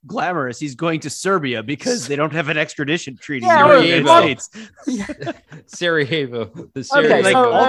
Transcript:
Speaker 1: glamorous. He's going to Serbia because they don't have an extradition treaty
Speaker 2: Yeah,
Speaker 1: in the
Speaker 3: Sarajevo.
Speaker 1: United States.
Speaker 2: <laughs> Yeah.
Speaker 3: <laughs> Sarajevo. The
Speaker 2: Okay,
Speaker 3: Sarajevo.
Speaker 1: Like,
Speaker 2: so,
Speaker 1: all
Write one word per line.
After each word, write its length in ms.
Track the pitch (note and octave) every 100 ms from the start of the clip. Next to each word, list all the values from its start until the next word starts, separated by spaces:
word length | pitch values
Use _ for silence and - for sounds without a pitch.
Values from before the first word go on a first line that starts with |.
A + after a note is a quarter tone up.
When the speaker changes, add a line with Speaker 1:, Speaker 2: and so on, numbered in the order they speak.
Speaker 1:
glamorous. 540 | D3 G#3+ E3 F3 B2+ A#2
He's 160 | D3+
going 240 | B2 E3 D#3+
to 100 | D3
Serbia 520 | - F#3 F#3+ C#3+ A#2
because 460 | A2 C#3+ - B3 B2
they 80 | C#3+
don't 160 | D3+
have 160 | D3+ D3
an 100 | D#3
extradition 580 | D3+ - C#3+ E3+ - B2
treaty 300 | - C#3 F4+
Speaker 2:
Yeah, 160 | E4
Speaker 1:
in 60 | D4
the 60 |
Speaker 3:
Sarajevo. 220 | F3 E3 E3+
Speaker 1:
United 440 | - E4+ D#3 B2
States. 300 | - G#3+ A3 _
Speaker 2:
<laughs> 80 | -
Yeah. 440 | A#3+ G3 D4+ - - _
Speaker 3:
<laughs> 160 | D#3 _
Sarajevo. 800 | - F3 D#3+ C3+ D#3+ C3+ A#2+ A2+
The 340 | - - C#3
Speaker 2:
Okay, 20 |
Speaker 3:
Sarajevo. 400 | A#2+ C#4+ A3+ -
Speaker 1:
Like, 100 | G3
Speaker 2:
so, 200 | C4 A#3+
Speaker 1:
all 120 | F#3+